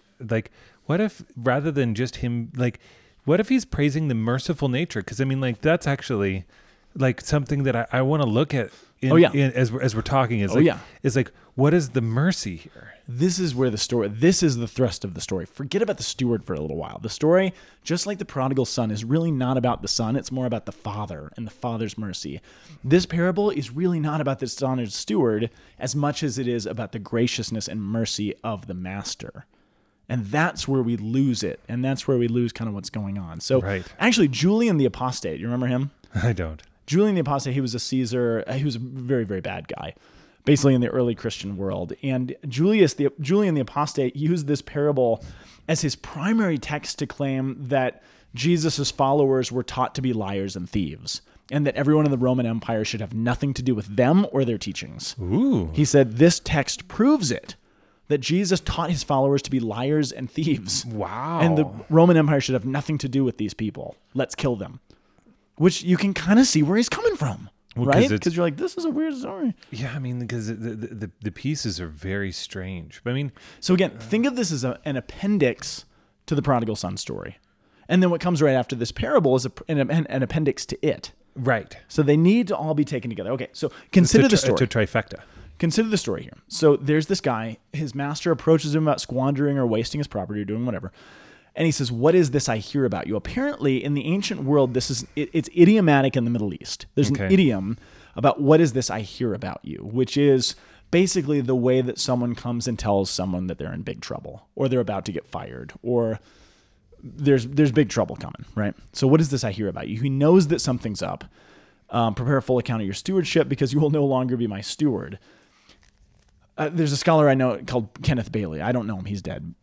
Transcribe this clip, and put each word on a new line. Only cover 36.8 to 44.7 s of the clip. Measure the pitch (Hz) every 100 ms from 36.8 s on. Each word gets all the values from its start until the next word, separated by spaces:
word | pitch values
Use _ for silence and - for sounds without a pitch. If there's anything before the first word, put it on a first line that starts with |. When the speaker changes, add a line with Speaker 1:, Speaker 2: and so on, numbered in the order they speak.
| -
Speaker 2:
Julian | 165 214
the | 185
Apostate, | 139 139 139
he | 135
was | 127
a | 117
Caesar. | - 131 117 123 120 113 -
He | 135
was | 147 117
a |
very, | 127 131 123 127
very | 104 95
bad | 90 92 -
guy, | - 80 - _ - - _
basically | - 147 139
in | 127
the | 123
early | 127 120
Christian | 113 113 - 98 95
world. | 98 95 90 -
And | 135 127 127 - 143
Julius | 123 185 214 160
the, | - 139 -
Julian | 139 196 196
the | 151
Apostate | 120 - 147 - 123 139
used | 156 175 143
this | 143
parable | -